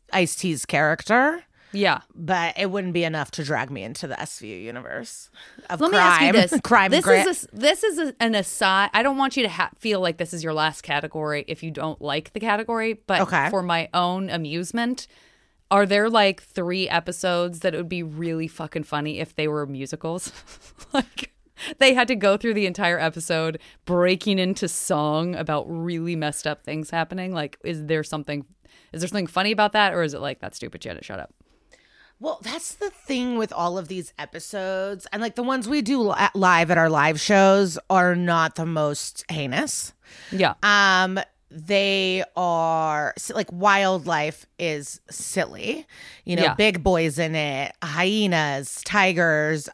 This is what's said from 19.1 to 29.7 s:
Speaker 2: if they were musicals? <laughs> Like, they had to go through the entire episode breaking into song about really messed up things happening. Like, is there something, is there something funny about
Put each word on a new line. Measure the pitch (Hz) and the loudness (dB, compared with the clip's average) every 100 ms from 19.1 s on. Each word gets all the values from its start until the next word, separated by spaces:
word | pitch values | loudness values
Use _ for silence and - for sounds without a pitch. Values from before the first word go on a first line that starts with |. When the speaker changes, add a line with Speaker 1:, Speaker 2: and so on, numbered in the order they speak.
| - | -6
Speaker 2:
if | 160 - | -8 -4
they | 151 | -4
were | 151 143 | -2 -6
musicals? | 135 135 151 160 175 - - | -8 -10 -8 -8 -8 -10 -14
<laughs> | - - - - - | -20 -20 -20 -20 -4
Like, | 285 - - - _ _ - - 320 | -4 -4 -8 -16 _ _ -16 -12 4
they | 269 | 6
had | 254 240 | 6 4
to | 233 | 2
go | 202 208 | 2 2
through | 233 214 | 0 0
the | 190 | -2
entire | 180 185 170 | 0 0 2
episode | 160 165 165 165 160 160 - _ - | 0 -2 -2 -2 -2 -4 -12 _ -2
breaking | 180 180 185 214 190 | 2 4 4 2 0
into | 185 190 180 | 0 -2 -4
song | - - 160 151 151 175 175 | -4 -2 0 0 0 -2 -4
about | 156 151 - | -4 -4 -4
really | 165 170 165 170 165 | -6 -6 -4 -4 -4
messed | 151 147 156 | -4 -4 -6
up | 147 | -6
things | - 156 151 | -8 -8 -4
happening. | 165 160 185 185 | -4 -4 -6 -6
Like, | 175 147 - - | -6 -6 -8 -8
is | 160 151 | -6 -2
there | 160 | -2
something, | 147 156 147 147 - _ _ _ _ | -2 -8 -6 -8 -8 _ _ _ _
is | 160 | -8
there | 180 | -4
something | 202 175 | -4 -2
funny | - 202 | 0 0
about | 214 208 | 2 2